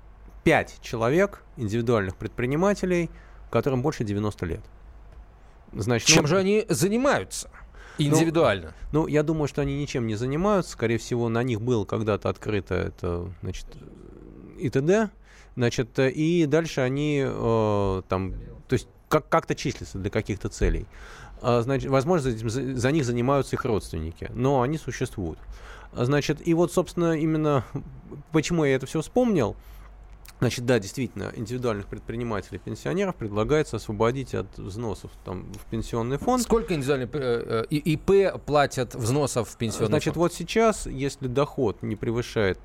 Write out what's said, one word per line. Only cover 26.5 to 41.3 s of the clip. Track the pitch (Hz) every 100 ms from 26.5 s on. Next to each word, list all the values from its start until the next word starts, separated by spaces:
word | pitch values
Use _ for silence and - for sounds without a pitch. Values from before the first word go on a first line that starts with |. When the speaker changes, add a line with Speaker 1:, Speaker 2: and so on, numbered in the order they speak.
Speaker 1:
вот, | 165 175
собственно, | - 160 - 170
именно | 160 160 156 151 143 - 135 - - - 147 -
почему | 160 - 170
я | 143
это | 131 131
все | 160
вспомнил. | 147 247 247 185 104 - - - - - - - - -
Значит, | 123 - 120
да, | 123
действительно, | 95 - 120 101 98 -
индивидуальных | 107 127 123 104 98
предпринимателей, | 104 - 113 120 104 - 92
пенсионеров | - 110 139 170 196
предлагается | - 110 101 113 151 151 113
освободить | - 104 113 135 123
от | 110 104 -
взносов | 107 101 117 92 - -
там, | - 92 90
в | 98 -
пенсионный | 113 - 120 113 139
фонд. | - 247
Speaker 2:
Сколько | 226 226 226
индивидуальные, | 160 131 139 123
э, | 151 127 117 - 113
э, | -
И-, | 147
И | 165 151
П | - 196 185 -
платят | - 147 139 - 123 -
взносов | 113 139 135 127 104
в | -
пенсионный | 113 82 107
Speaker 1:
Значит, | 151 160
Speaker 2:
фонд? | 147
Speaker 1:
вот | 170
сейчас, | - 170 220 226 - -
если | 131 139 -
доход | 131